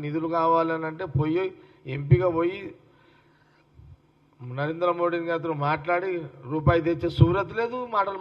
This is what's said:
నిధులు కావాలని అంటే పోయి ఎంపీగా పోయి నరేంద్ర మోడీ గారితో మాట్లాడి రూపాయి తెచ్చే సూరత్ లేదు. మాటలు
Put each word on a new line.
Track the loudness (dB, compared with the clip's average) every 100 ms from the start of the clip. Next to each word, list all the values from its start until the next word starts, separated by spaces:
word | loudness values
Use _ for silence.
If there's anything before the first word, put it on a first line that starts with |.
నిధులు | -4 -4 -2 2
కావాలని | 4 4 2 -2 -4
అంటే | -6 -2 0
పోయి | 0 0 -2 -6 -20 -18 -10 -6
ఎంపీగా | 4 4 6 2
పోయి | 0 -2 -10 -16 _ _ _ _ _ _ _ _ _ -20 -20 -20 _ _ _ -18 -10 -4
నరేంద్ర | -4 0 0 2
మోడీ | 2 0 -2
గారితో | -2 -2 -2 0
మాట్లాడి | 0 0 0 0 -4 -6 -12 -6
రూపాయి | 0 4 4 4
తెచ్చే | 0 -2 0
సూరత్ | 2 2 -2 -4
లేదు. | -4 -6 -4 -2
మాటలు | -2 -2